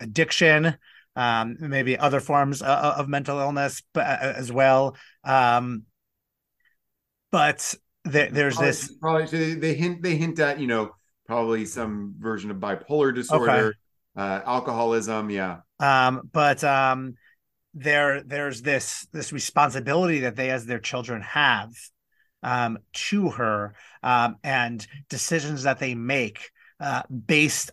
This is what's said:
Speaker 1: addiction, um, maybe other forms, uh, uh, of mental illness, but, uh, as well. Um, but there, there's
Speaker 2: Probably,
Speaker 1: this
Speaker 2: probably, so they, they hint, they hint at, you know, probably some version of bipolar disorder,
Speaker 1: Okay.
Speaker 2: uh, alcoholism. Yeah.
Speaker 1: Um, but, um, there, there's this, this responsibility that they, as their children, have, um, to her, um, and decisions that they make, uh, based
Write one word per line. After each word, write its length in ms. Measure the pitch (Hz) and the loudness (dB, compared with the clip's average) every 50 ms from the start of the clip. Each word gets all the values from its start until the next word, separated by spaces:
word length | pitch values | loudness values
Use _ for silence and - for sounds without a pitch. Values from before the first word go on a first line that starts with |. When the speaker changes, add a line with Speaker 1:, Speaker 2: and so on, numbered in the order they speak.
Speaker 1:
addiction, 760 | 120 110 104 160 160 - - - 175 160 151 151 160 165 - - _ - _ - _ _ - | -12 -6 0 0 0 0 2 4 6 6 6 6 4 2 0 -2 _ -20 _ -20 _ _ -4
um, 400 | 131 123 120 113 113 113 117 117 - | -2 0 2 2 0 0 -4 -6 -8
maybe 380 | 160 143 139 135 123 131 127 - | -8 -4 -2 -2 0 0 0 2
other 220 | 147 139 143 131 | 2 2 2 0
forms, 420 | - - 147 143 139 139 139 110 | 0 2 2 2 2 2 0 -2
uh, 40 | 104 | 0
uh, 280 | 135 139 - 147 147 - 143 | 2 2 2 2 0 0 0
of 100 | 143 139 | -2 -2
mental 300 | 143 143 131 143 143 143 | -2 -4 -2 -2 -4 -2
illness, 440 | 139 143 143 139 143 139 - - _ _ - | -2 -2 -2 -2 -2 -2 -4 -8 _ _ -2
but, 60 | 151 | -2
uh, 320 | - 143 135 - 131 135 - | 0 0 0 -2 -2 -4 -4
as 160 | 131 131 117 | -6 -8 -4
well. 440 | 120 135 135 135 131 131 139 131 131 - - - _ _ - | 2 4 6 6 8 6 4 2 -2 -8 -20 -20 _ _ -2
Um, 600 | 135 135 135 127 120 120 123 123 123 120 107 110 _ _ _ _ _ _ _ _ _ _ _ _ _ _ _ _ _ _ _ _ _ _ _ _ _ _ _ _ - | 2 4 6 6 6 4 4 2 0 -6 -8 -10 _ _ _ _ _ _ _ _ _ _ _ _ _ _ _ _ _ _ _ _ _ _ _ _ _ _ _ _ -2
but 440 | - 165 147 151 143 - - - - - _ _ _ _ - | 2 2 4 2 2 -2 -6 -8 -8 -10 _ _ _ _ -8
there, 260 | 160 135 147 139 - | 0 2 2 2 2
there's 240 | - 147 143 139 123 | 2 0 2 2 2
Speaker 2:
Probably, 140 | 160 147 139 | 2 2 0
Speaker 1:
this 240 | 123 - - - - - | 0 -2 -6 -12 -12 -6
Speaker 2:
probably, 260 | 156 160 160 156 160 | -2 0 0 0 0
so 100 | 156 156 | 0 -2
they, 180 | 160 160 160 165 | -2 -2 -2 -2
they 200 | 151 156 160 139 | -2 -2 -2 0
hint, 280 | 139 170 180 175 170 | 0 -2 -2 -2 -4
they 140 | 170 180 160 | -2 -2 0
hint 220 | 151 165 165 - 156 | 0 0 -2 0 0
at, 220 | 147 143 139 151 | 0 0 0 -2
you 60 | 139 | -2
know, 240 | 123 117 110 107 104 - _ _ _ _ _ _ | -2 0 0 -2 -4 -8 _ _ _ _ _ _
probably 400 | - 117 117 113 113 113 110 107 | -4 -2 -2 0 0 0 -2 -2
some 480 | 104 - 123 113 107 107 104 101 101 98 - | -6 -6 -8 -6 -6 -6 -6 -8 -10 -12 -8
version 320 | 107 113 110 98 98 107 | -6 -6 -6 -6 -6 -8
of 80 | 101 95 | -8 -6
bipolar 560 | 98 101 95 - - - 147 151 139 135 123 | -4 -4 -4 -6 -4 -4 0 2 2 2 0
disorder, 360 | 123 117 - 156 - 117 135 | -2 -2 0 0 2 4 4
Speaker 1:
Okay. 200 | 127 123 110 107 107 _ _ _ _ _ _ _ - | 4 4 2 0 -2 _ _ _ _ _ _ _ -8
Speaker 2:
uh, 240 | 101 98 98 95 98 - | -6 -4 -4 -4 -4 -4
alcoholism. 840 | 123 123 127 123 143 117 113 117 117 113 113 101 110 110 110 107 104 | -2 -4 -2 -2 -4 -2 -2 0 2 0 0 0 -2 -4 -4 -4 -4
Yeah. 280 | 101 98 95 92 87 - _ _ _ - | -4 -4 -4 -4 -6 -10 _ _ _ 2
Speaker 1:
Um, 500 | 143 139 135 131 127 127 131 123 - - | 4 4 6 6 4 2 0 -2 -8 -4
but, 320 | - 156 147 143 131 - 156 | -2 2 2 2 2 2 0
um, 500 | 143 135 135 135 131 131 131 131 131 123 _ _ _ _ _ _ _ _ _ _ _ - | 0 2 2 2 2 0 -2 -6 -12 -14 _ _ _ _ _ _ _ _ _ _ _ -16
there, 480 | 147 131 151 147 147 147 143 139 143 - | -6 -2 0 2 2 2 2 0 -2 -6
there's 380 | 123 143 143 147 143 127 113 | -8 -8 -6 -6 -6 -8 -6
this, 440 | 123 147 139 123 - - - - - _ | -2 -2 -2 0 -2 -4 -10 -12 -12 _
this 200 | - 151 139 - | -12 -10 -10 -8
responsibility 880 | 151 127 - - - 147 147 139 113 135 123 135 143 175 185 170 160 139 | -8 -8 -6 0 2 4 4 4 2 -4 -4 0 0 2 2 2 0 0
that 140 | 127 120 104 | -2 -4 -4
they, 160 | 127 131 131 | -4 -4 -2
as 160 | 131 127 113 | -2 -4 -4
their 140 | 117 123 110 | -6 -8 -6
children, 420 | - - - 123 117 120 120 107 | -6 -6 -6 -6 -6 -6 -8 -10
have, 500 | 104 - - 147 147 131 117 101 104 113 117 - - - _ _ _ _ _ _ _ _ _ _ | -8 -4 0 2 4 4 2 2 -2 -10 -16 -20 -20 -20 _ _ _ _ _ _ _ _ _ _
um, 360 | - 123 123 123 120 113 113 - _ _ | -6 0 2 2 2 2 -2 -6 _ _
to 380 | - - - - 202 208 190 151 | -10 -8 -4 0 0 2 2 0
her, 440 | - - 120 110 107 104 104 104 - - - - - - | 0 0 0 2 2 0 -2 -4 -10 -18 -20 -20 -16 -6
um, 340 | - 127 123 120 120 120 - - | 0 2 4 4 4 2 -2 -4
and 420 | - 143 131 127 120 117 120 107 - - - 143 - - | -4 -2 0 0 0 -2 -4 -10 -12 -14 -18 -20 -14 -10
decisions 560 | 143 123 - - 165 160 139 151 151 131 131 | -8 -6 -4 -2 -2 -2 -2 -4 -6 -2 0
that 140 | 139 127 - | 0 0 0
they 160 | 139 127 123 | -2 -6 -4
make, 560 | 117 117 123 139 135 120 107 - - - - _ _ - - _ - | -6 -4 -2 -2 -2 -2 -4 -6 -14 -20 -20 _ _ -20 -20 _ -10
uh, 220 | 147 143 131 127 - | -6 -4 -4 -6 -6
based 640 | - 131 117 104 - 156 147 151 147 - - - - | -8 -10 -10 -2 2 4 4 4 2 0 -4 -6 -8